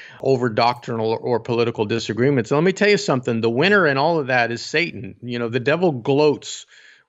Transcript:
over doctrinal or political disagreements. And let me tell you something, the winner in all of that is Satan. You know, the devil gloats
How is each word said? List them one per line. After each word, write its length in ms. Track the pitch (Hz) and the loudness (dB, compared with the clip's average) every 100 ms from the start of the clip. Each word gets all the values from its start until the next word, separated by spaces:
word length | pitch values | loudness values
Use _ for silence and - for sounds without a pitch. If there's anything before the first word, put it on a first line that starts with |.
| - - | -20 -6
over 260 | 131 131 123 | 0 0 0
doctrinal 680 | 107 117 123 - 113 110 110 | 2 0 0 -4 -4 -2 -2
or 180 | 123 120 | -2 -4
political 460 | 120 117 117 117 | -2 0 0 0
disagreements. 640 | 107 113 - 107 127 139 110 | -2 -2 -2 0 2 2 2
And 60 | 143 | 2
let 80 | |
me 80 | 175 | 2
tell 160 | 185 208 | 2 2
you 80 | 202 | 2
something, 460 | 202 135 127 117 | 2 -2 0 0
the 80 | 113 | 0
winner 360 | 117 175 208 165 | 2 4 4 4
in 120 | 135 | 2
all 200 | 151 165 | 2 0
of 100 | 127 | 0
that 220 | 127 117 | 0 0
is 120 | 117 | -2
Satan. 540 | - 151 175 107 95 98 | -4 -4 -4 -6 -14 -14
You 180 | 120 120 | -8 -6
know, 120 | 117 | -4
the 100 | 120 | -2
devil 320 | 120 170 180 | 0 0 0
gloats 720 | 131 110 139 151 120 - - - - - - | -2 0 2 2 0 -6 -16 -18 -20 -20 -20